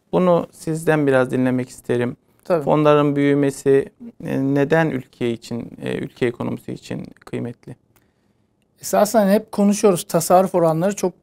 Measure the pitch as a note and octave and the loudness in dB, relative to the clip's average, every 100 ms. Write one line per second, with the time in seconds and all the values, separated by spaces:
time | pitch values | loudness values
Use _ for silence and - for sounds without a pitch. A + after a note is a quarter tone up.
0 | - F3 F3+ E3+ - - - D#3+ D#3+ D#3 | -4 0 2 2 0 -10 -8 -4 0 2
1 | C#3+ C3 B2+ C3 B2+ B2+ B2 - - B2 | 4 2 2 0 -2 -2 -6 -10 -4 -2
2 | A#2+ - _ _ - E3+ C#3+ D3+ D3 D3 | -2 -8 _ _ -2 -2 2 2 4 4
3 | D3 C#3+ C#3+ C#3+ C#3 C#3 C#3 C3+ - - | 2 2 2 2 0 -2 2 2 0 -12
4 | A#3 - D#3 C3+ C3+ C#3+ C#3 D#3+ D#3+ C3 | -20 -14 -6 -4 -2 0 2 2 0 -4
5 | - - A#2+ A#2 - A#2 - - - - | -10 -6 -6 -6 -8 -12 -12 -12 -8 -8
6 | B2+ - B2 - B2 A#2+ - B2 - B2+ | -8 -4 -4 -4 -8 -8 -10 -14 -12 -12
7 | - - - B2 B2 - - C3+ _ _ | -12 -18 -14 -10 -10 -14 -20 -20 _ _
8 | _ _ _ _ _ _ _ _ - G3 | _ _ _ _ _ _ _ _ -2 0
9 | G3+ A3+ F#3+ G#3 G#3 - G3+ G3+ G#3+ E3+ | 2 2 2 0 0 0 0 4 2 2
10 | - E3+ - F#3 F#3+ F3+ E3 D#3+ F#3+ G3+ | 0 -2 4 4 4 2 2 2 -2 -2
11 | F#3 - | -6 -6